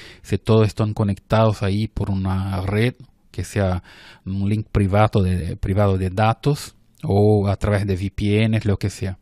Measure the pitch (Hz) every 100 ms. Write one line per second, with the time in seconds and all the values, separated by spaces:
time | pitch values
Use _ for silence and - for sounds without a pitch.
0 | - - - 98 - 110 104 - 107 107
1 | 104 98 - 110 113 104 98 101 110 -
2 | 98 95 92 95 98 95 95 104 120 -
3 | - _ _ - 90 104 95 90 - -
4 | - - - 98 98 107 - - 98 101
5 | 107 107 92 90 85 95 101 98 101 95
6 | 92 95 110 113 143 147 - - _ _
7 | - 101 104 107 101 95 104 101 101 92
8 | 98 - 104 104 110 110 104 95 101 -
9 | 95 90